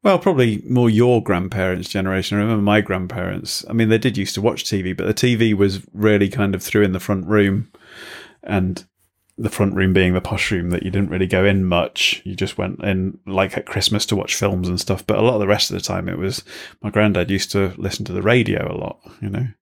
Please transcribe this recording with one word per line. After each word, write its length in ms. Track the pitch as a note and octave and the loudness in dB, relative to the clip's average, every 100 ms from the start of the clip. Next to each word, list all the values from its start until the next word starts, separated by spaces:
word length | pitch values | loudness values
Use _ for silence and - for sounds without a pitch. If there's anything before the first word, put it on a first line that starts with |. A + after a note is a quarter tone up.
well, 160 | G#3 F3+ | 2 2
probably 420 | G3+ D#3 B2 G#2 - | 2 2 2 0 0
more 220 | B2+ A#2+ | 4 4
your 340 | G#2+ B2 A#2+ | 6 4 4
grandparents' 640 | G#2+ F2+ F#2 G2 F#2 F2+ F2+ | 2 -2 -2 -2 -2 -2 -4
generation. 500 | G2+ F#2+ F#2+ F#2 G#2 | -4 -2 -2 -2 0
I 40 | |
remember 200 | G#2+ A2 | 0 2
my 200 | G2+ G#2 | 2 2
grandparents. 840 | G2+ F#2 F2+ G#2+ F2+ F#2+ - - - | 2 -4 -4 -6 -6 -6 -6 -8 -4
I 20 | |
mean, 160 | A2+ A2+ | 0 2
they 100 | A2 | 2
did 200 | B2 F#2+ | 2 -2
used 180 | G2 - | -6 -2
to 60 | |
watch 260 | G#2+ - - | -2 -2 -4
T 140 | G2+ | -4
V, 100 | F#2 | -4
but 160 | F2+ F2+ | -4 -2
the 60 | |
T 220 | G#2+ B2+ A#2 | 0 2 4
V 180 | A#2 | 2
was 280 | G#2 G2+ F#2+ - | 4 2 2 -10
really 340 | G2 G#2+ G#2 G2 | 0 4 4 4
kind 260 | - G2+ | 2 -2
of 80 | F#2+ | -2
through 220 | - A2 | 0 2
in 80 | G2+ | 2
the 80 | F#2 | 0
front 260 | - G2 F2 | -2 -4 2
room, 460 | G#2+ G2+ G2 A2+ _ - - - - - _ | 4 4 2 -4 _ -20 -20 -18 -18 -20 _
and 400 | - G2+ F#2 F2+ - _ _ _ _ - | -2 0 0 -2 -10 _ _ _ _ -6
the 120 | A2 | -6
front 240 | - G2+ | 0 0
room 180 | F#2+ F#2+ | 2 4
being 220 | F#2+ F2+ | 4 4
the 80 | F2+ | 2
posh 300 | - E2+ - | -2 -4 -2
room 180 | F#2+ F2 | -2 -2
that 140 | F2 | -2
you 80 | F#2 | -2
didn't 180 | F#2+ G2 | -2 -2
really 160 | F2+ F#2 | 0 0
go 200 | F#2+ G2 | 2 4
in 200 | G2 F#2 | 2 2
much. 560 | F2 - - - - - | 2 0 -2 -2 -2 -8
You 100 | F#2 | -6
just 240 | G2 - | -6 -4
went 240 | G2 - | -6 -4
in, 340 | G2 F#2+ F#2+ - - | -2 0 -2 -6 -4
like, 320 | F#2+ G2 - | -2 0 -2
at 80 | - | -6
Christmas 400 | G#2 - G2+ - | -2 0 0 0
to 80 | G2+ | -2
watch 200 | - - | -2 -2
films 320 | G2+ F#2+ F2+ | 0 0 -2
and 120 | F2+ | -4
stuff. 280 | - F#2+ - | -2 -4 0
But 100 | G2 | 2
a 40 | |
lot 120 | A2+ | 2
of 60 | A#2 | 2
the 80 | G2 | 2
rest 240 | G2+ - | 2 0
of 40 | F#2 | -4
the 60 | |
time, 260 | - F#2 F2+ | -4 -6 -6
it 100 | F2+ | -4
was, 260 | F#2+ - - - - - | -4 -6 -12 -18 -18 -10
my 100 | G#2+ | -4
granddad 400 | G#2+ G#2+ F2+ F2 | 2 2 2 0
used 200 | F#2+ - | 0 0
to 200 | G2+ G2 F2+ | 0 -2 -2
listen 280 | F#2+ - G2+ | -6 -6 -6
to 80 | |
the 80 | F#2 | -2
radio 500 | F#2+ B2 A2+ G2 - | 2 4 2 0 -2
a 60 | - | -6
lot, 220 | - - - - | -8 -12 -20 -12
you 100 | - | -8
know. 180 | D3 B2 - | -4 -6 -8